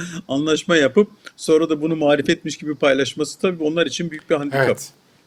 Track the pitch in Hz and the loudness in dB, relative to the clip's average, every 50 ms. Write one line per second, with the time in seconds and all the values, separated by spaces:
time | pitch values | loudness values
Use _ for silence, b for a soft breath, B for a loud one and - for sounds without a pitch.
0 | 170 175 165 B - - 131 139 151 156 156 151 - - 170 160 139 127 127 208 | -2 -10 -12 B -8 -6 -4 -2 0 0 0 0 0 2 2 4 2 4 4 2
1 | 208 - b b b b b - - - 160 156 165 156 156 147 147 160 165 160 | 2 2 b b b b b -6 0 2 4 4 4 2 0 -2 -2 -2 -2 0
2 | 151 143 147 143 135 - 170 - - 160 139 - 147 151 151 - - 143 135 135 | 2 2 2 4 2 0 -2 -2 -4 -8 -10 -8 -8 -8 -4 0 2 2 2 2
3 | 139 127 - 151 151 147 - - - 190 180 165 156 151 160 170 165 139 - - | 0 -2 -4 -6 -6 -6 -6 -4 -4 -4 -2 -2 -4 -2 0 0 -2 -2 -2 -6
4 | 175 165 156 156 - - 165 147 143 143 139 135 135 127 110 - - - - _ | -8 -8 -10 -10 -4 -2 -2 -2 -2 -2 0 0 2 2 0 -2 -6 -14 -20 _
5 | _ _ _ _ _ | _ _ _ _ _